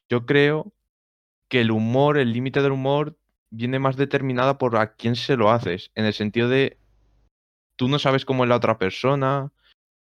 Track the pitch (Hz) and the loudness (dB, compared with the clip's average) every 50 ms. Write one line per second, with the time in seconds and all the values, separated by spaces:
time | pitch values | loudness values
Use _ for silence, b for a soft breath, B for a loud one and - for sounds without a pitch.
0 | _ - 120 120 120 120 143 143 143 147 151 156 - 208 - _ _ _ _ _ | _ -4 -2 -2 0 2 2 4 4 2 0 -2 -6 -10 -16 _ _ _ _ _
1 | _ _ _ _ _ _ _ _ _ _ - 123 117 113 110 110 110 113 120 131 | _ _ _ _ _ _ _ _ _ _ 0 2 2 2 2 0 0 0 2 2
2 | 143 147 151 147 127 117 113 120 131 135 - 147 139 139 135 135 131 135 143 147 | 2 2 2 2 0 0 -2 -2 -4 -2 -2 0 0 0 0 -2 -2 -2 -2 -2
3 | 151 151 - _ _ _ _ _ _ _ 110 113 117 123 131 135 135 135 131 131 | -2 -6 -10 _ _ _ _ _ _ _ -10 -8 -6 -4 -2 -2 -2 -2 0 -2
4 | 139 139 143 135 131 135 127 123 127 135 139 - 143 123 117 107 110 110 - - | -2 -2 -2 -2 -2 -2 -2 0 0 0 0 0 -2 0 0 0 0 -2 -4 -4
5 | - 113 120 120 - - 143 120 107 104 113 120 - 90 85 - - - _ 110 | -2 -2 -2 -2 -2 -2 0 4 4 4 4 2 0 -4 -6 -6 -10 -10 _ -4
6 | 107 107 104 - 107 104 - 117 117 123 127 135 139 - - _ _ _ _ _ | -2 -2 -2 -2 -4 -4 -2 0 0 2 2 0 0 -2 -4 _ _ _ _ _
7 | _ _ _ _ _ _ _ _ _ _ _ _ _ _ _ - 127 127 143 143 | _ _ _ _ _ _ _ _ _ _ _ _ _ _ _ -4 -2 0 0 0
8 | - 143 135 135 - - 131 127 127 120 120 117 113 107 113 - 95 95 - - | 2 0 0 0 0 -2 0 0 2 2 2 2 2 0 0 0 -2 -2 -2 -2
9 | - 127 143 139 135 131 139 139 135 143 - _ _ _ _ _ _ _ _ _ | 0 0 0 0 0 0 -2 -2 -4 -8 -12 _ _ _ _ _ _ _ _ _
10 | _ _ _ | _ _ _